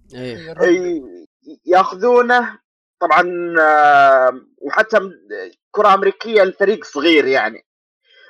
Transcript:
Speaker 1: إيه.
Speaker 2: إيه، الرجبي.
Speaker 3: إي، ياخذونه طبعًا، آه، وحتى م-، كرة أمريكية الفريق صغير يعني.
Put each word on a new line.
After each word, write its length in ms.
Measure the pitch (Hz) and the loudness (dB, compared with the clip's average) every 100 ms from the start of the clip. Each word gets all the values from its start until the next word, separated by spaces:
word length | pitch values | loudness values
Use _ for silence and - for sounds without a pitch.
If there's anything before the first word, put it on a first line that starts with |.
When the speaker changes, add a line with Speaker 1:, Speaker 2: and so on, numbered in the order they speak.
| _ | _
Speaker 1:
إيه. 240 | 123 127 113 | -14 -14 -14
Speaker 2:
إيه، 140 | 160 | -14
الرجبي. 260 | 160 180 180 | -4 0 0
Speaker 3:
إي، 500 | 180 165 120 90 - _ - - 147 | -2 -8 -12 -20 -20 _ -20 -14 0
ياخذونه 920 | 180 190 185 233 247 240 247 226 214 _ _ _ - | 2 2 -2 0 0 2 0 -2 -12 _ _ _ -8
طبعًا، 560 | 170 156 180 175 175 165 | 0 0 0 -4 -4 0
آه، 840 | 156 151 147 143 139 135 127 127 _ _ | 2 4 4 4 4 4 0 -4 _ _
وحتى 420 | 139 - 214 214 | -8 -4 -2 -2
م-، 120 | 190 170 101 101 92 _ _ | -4 -16 -18 -14 -14 _ _
كرة 220 | 202 208 | -2 2
أمريكية 500 | 196 196 - 226 214 | 2 0 -4 -2 0
الفريق 400 | 190 - 196 185 - | 0 0 -2 -2 -6
صغير 400 | 143 160 160 131 | -4 0 2 2
يعني. 400 | 131 107 113 _ _ _ _ _ _ | -2 -4 -10 _ _ _ _ _ _